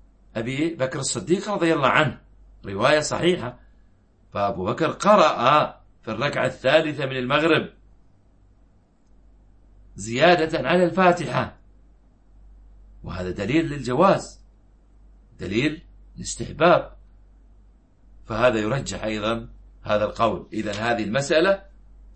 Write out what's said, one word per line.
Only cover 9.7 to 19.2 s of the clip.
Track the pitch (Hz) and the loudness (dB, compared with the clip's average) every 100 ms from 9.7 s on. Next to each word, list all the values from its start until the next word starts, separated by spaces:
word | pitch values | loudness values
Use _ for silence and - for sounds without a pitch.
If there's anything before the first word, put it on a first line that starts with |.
| - - 98 | -20 -20 -14
زيادة | 104 123 165 165 156 160 127 | -8 2 4 4 2 -2 0
على | 180 | 2
الفاتحة، | 170 180 180 175 135 131 101 - - _ _ _ _ _ _ - - - - - - - | 2 4 2 2 -2 -4 -4 -8 -20 _ _ _ _ _ _ -20 -20 -20 -20 -20 -20 -18
وهذا | - 90 90 | -12 -8 -8
دليل | - 101 156 147 | -6 -2 -2 -2
للجواز، | 143 120 127 190 127 - - - _ _ _ _ _ - - _ - | -6 -4 2 4 4 -2 -18 -20 _ _ _ _ _ -20 -20 _ -14
دليل | 90 104 151 165 - - - - | -4 -2 -2 -4 -14 -20 -20 -14
الاستحباب، | 175 - - 143 165 147 - - - - _ _ _ - - _ _ _ - - - | -12 -10 -10 2 4 4 2 -14 -20 -20 _ _ _ -20 -20 _ _ _ -20 -20 -10
فهذا | 110 123 110 | 2 2 4
يرجح | 107 131 92 95 | 0 -2 -4 -8
أيضًا | 110 107 | -6 -4